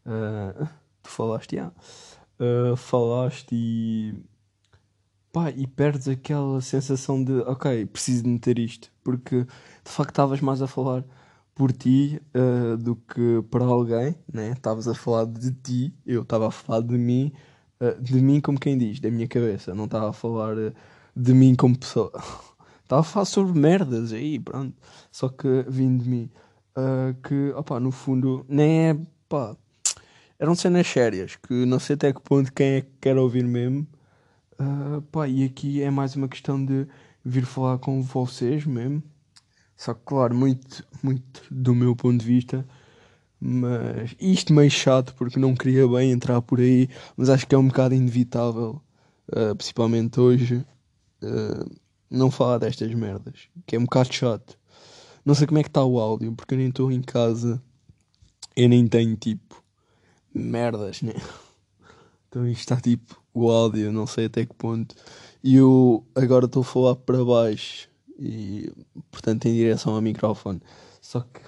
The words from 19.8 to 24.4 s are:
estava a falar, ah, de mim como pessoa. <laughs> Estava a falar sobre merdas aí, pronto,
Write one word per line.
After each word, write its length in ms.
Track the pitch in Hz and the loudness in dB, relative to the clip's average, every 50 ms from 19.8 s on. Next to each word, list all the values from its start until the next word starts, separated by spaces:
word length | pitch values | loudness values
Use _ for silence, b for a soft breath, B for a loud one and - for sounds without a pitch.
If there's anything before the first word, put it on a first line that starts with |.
| 107 | -8
estava 240 | 107 - 110 110 107 | -6 -4 -4 -4 -4
a 40 | 104 | -6
falar, 440 | - - 117 117 113 107 110 110 110 | -8 -8 -6 -6 -6 -6 -6 -6 -6
ah, 160 | 110 107 110 b b b b b b b b | -6 -8 -8 b b b b b b b b
de 180 | 131 123 123 127 | -2 2 4 6
mim 220 | 127 131 131 127 | 8 8 8 6
como 220 | 123 - 127 123 - | 6 4 4 4 2
pessoa. 340 | - - - 120 104 - - | -2 -6 -4 -4 -4 -4 -6
<laughs> 400 | - - - - - - - _ b b b b b b | -12 -16 -16 -18 -18 -20 -20 _ b b b b b b
Estava 180 | _ 123 143 | _ 2 2
a 20 | 160 | 2
falar 220 | - - 208 196 | 2 0 -2 -4
sobre 320 | - - 202 196 185 180 151 | -2 0 0 0 2 2 4
merdas 540 | 143 156 175 196 185 131 123 113 117 113 | 4 4 4 4 2 -2 -2 -4 -4 -6
aí, 280 | 110 110 135 151 151 | -6 -8 -6 -6 -6
pronto, 360 | 117 | -8